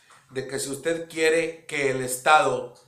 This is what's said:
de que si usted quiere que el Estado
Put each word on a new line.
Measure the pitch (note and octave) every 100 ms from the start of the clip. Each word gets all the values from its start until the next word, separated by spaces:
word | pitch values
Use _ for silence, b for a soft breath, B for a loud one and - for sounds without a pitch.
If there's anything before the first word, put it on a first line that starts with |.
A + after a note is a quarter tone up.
| B B _
de | C3 B2+
que | C3+
si | C#3
usted | C3+ E3 E3 E3
quiere | D#3+ D#3+ E3 D#3+ - -
que | D3+ C#3
el | C3
Estado | B2+ - D#3 D#3 C#3 B2 - -